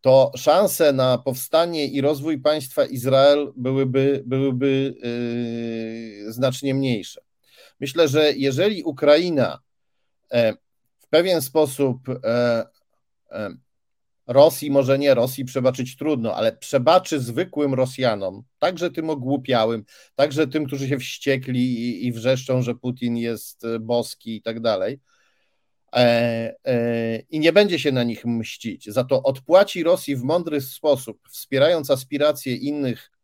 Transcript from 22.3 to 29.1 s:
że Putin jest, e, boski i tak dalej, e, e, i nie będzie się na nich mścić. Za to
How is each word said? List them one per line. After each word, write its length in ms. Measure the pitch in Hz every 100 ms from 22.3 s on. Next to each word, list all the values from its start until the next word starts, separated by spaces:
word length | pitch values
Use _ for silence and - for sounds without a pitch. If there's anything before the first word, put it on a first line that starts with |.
| 131 127 127
że 120 | 120
Putin 420 | 120 127 127 120 117
jest, 480 | 117 110 - -
e, 140 | 117 113
boski 580 | 110 117 117 - 117 110
i 60 |
tak 180 | - 113
dalej, 400 | 113 101 98 139 _ _ _ _ _ _ _ _ _ 123
e, 580 | 123 117 120 113 113 - -
e, 520 | 120 117 117 113 113
i 220 | - 156
nie 120 | 156
będzie 260 | 165 208 170
się 140 | 143
na 120 | 131
nich 200 | 120 110
mścić. 680 | 120 117 110 - 117 - -
Za 140 | 104
to 180 | 127